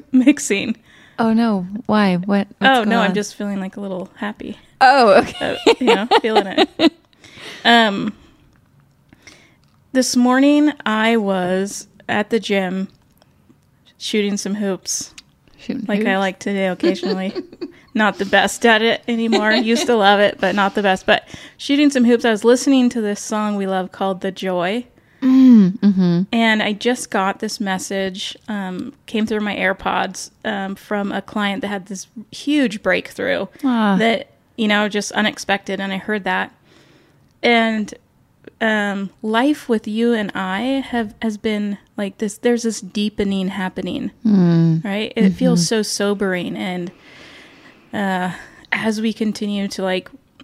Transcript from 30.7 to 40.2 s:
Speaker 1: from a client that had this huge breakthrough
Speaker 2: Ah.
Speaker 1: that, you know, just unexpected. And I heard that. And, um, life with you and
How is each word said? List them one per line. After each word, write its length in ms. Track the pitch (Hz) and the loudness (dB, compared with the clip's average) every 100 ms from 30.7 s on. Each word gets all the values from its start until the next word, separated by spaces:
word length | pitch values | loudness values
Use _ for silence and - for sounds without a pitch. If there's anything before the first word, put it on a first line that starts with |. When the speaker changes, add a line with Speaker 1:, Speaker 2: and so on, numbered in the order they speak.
| 196 | -10
Speaker 1:
from 360 | - 208 196 | -6 -4 -4
a 120 | 196 | -6
client 380 | - 214 202 196 | -6 -4 -4 -4
that 80 | 202 | -6
had 180 | 202 185 | -8 -10
this 180 | 185 - - - | -14 -14 -18 -18
huge 540 | - 285 294 240 208 | -10 -2 0 0 0
breakthrough 640 | 190 180 - - 196 175 196 - | -2 -2 -2 -4 -2 -2 -4 -4
Speaker 2:
Ah. 320 | 269 240 208 185 | -2 2 2 2
Speaker 1:
that, 320 | 226 226 - _ _ - | 2 0 -6 _ _ -4
you 100 | 214 | 0
know, 200 | 208 208 | 0 0
just 240 | 208 196 | -2 -4
unexpected. 680 | - 214 - - 196 - 190 | -2 -2 -2 -4 -4 -4 -6
And 120 | 196 | -6
I 60 | 190 | -6
heard 260 | 214 214 190 | -4 -4 -2
that. 280 | 185 190 _ _ _ _ _ _ _ _ _ | -4 -6 _ _ _ _ _ _ _ _ _
And, 540 | 240 233 226 220 196 - _ _ _ _ - - | 2 2 2 -2 -6 -10 _ _ _ _ -20 -6
um, 480 | 226 214 202 196 196 - | -2 0 -2 -4 -8 -8
life 440 | 214 226 277 294 - | -4 0 0 0 -2
with 200 | 220 220 | -4 -2
you 260 | 220 233 | -2 0
and 180 | 226 | 0